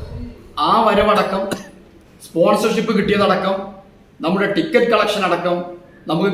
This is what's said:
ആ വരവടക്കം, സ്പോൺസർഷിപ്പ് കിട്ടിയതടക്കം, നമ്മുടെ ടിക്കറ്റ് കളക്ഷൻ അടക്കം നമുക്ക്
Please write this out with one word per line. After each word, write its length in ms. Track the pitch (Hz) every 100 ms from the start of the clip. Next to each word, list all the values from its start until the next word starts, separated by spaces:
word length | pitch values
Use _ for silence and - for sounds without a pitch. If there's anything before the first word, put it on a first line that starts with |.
| - - - - - - 160
ആ 20 | 220 220
വരവടക്കം, 560 | 202 214 190 - 196 - - - - - - - - -
സ്പോൺസർഷിപ്പ് 640 | 165 196 214 226 226 - 190
കിട്ടിയതടക്കം, 580 | 202 202 190 185 190 196 - - - - - -
നമ്മുടെ 260 | 156 196 196 160
ടിക്കറ്റ് 340 | - 247 233
കളക്ഷൻ 300 | 214 202 196 185
അടക്കം 280 | 170 175 175 - - - - -
നമുക്ക് 200 | 170 196